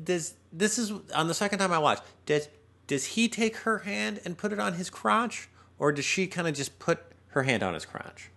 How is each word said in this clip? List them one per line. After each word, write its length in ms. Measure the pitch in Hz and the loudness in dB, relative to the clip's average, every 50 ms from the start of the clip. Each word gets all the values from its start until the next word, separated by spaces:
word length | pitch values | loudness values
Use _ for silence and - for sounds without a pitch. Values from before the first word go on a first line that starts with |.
does, 340 | 160 180 180 170 160 - - - _ _ - | -2 -2 -2 -2 -2 -6 -10 -14 _ _ -2
this 240 | 160 208 208 - | 0 0 2 2
is 160 | 240 226 202 214 - - - - | 0 -2 -2 -4 -8 -8 -4 0
on 140 | 147 160 | 0 2
the 60 | 165 165 | 2 2
second 260 | - 208 202 208 190 | 0 0 0 2 2
time 140 | 190 180 170 | 2 2 4
I 60 | 160 | 4
watched. 240 | 151 135 104 - - - - - - | 4 4 4 2 -2 -10 -20 -8 -2
Does, 220 | - 151 151 147 - - - - - - _ _ | 2 2 2 0 -2 -12 -20 -20 -20 -20 _ _
does 180 | - 143 139 - | -2 -2 -2 -2
he 220 | - - 226 233 | -2 0 2 2
take 300 | 226 - 208 233 220 220 | 2 2 2 0 0 0
her 220 | - - 233 220 190 | 0 0 0 0 0
hand 420 | - 202 202 208 214 220 214 208 - | -2 -4 -4 -2 -2 -4 -4 -6 -6
and 140 | 180 175 | -8 -6
put 160 | - - 208 208 | -4 -4 -4 -2
it 60 | 202 | -2
on 140 | 208 202 175 | -2 -2 -2
his 140 | 175 180 - | -4 -6 -8
crotch, 600 | - - - 214 214 220 240 220 - - - - - - - - _ | -6 -2 2 4 4 4 4 0 -4 -8 -12 -14 -18 -20 -20 -18 _
or 140 | - 143 147 | 0 2 2
does 140 | 147 143 131 | 2 2 0
she 200 | - - 190 185 | 0 0 0 0
kinda 240 | - - 175 170 165 143 | 0 0 -2 -2 -2 -2
just 260 | 135 135 - - - | -2 -4 -6 -8 -4
put 200 | - 170 165 - - - - - _ - | 0 0 0 0 -2 -12 -20 -20 _ -4
her 140 | - 139 131 | -2 0 2
hand 180 | 135 120 101 101 | 2 2 2 2
on 100 | 92 82 | 0 -2
his 120 | 76 - | -2 -6
crotch? 440 | - - - - - - - - - - | -8 -10 -10 -10 -12 -16 -18 -20 -20 -20